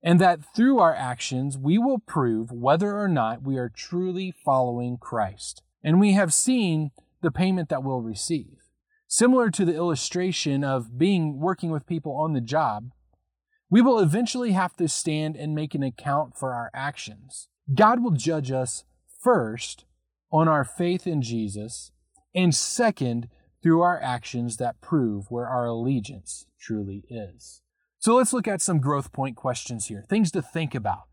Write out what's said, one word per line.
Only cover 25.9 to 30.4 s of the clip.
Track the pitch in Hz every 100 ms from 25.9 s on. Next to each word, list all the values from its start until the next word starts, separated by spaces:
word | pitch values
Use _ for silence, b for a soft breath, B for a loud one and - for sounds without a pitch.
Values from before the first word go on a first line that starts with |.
| 135 101 113 - - - _
truly | - 107 101 101 -
is. | 117 98 - - - _ _ _ _
So | -
let's | 240 247
look | 254 220
at | 190
some | - 165
growth | 135 143 135
point | - 135 117
questions | 131 123 - 117 -
here, | 101 -
things | 202 196
to | 185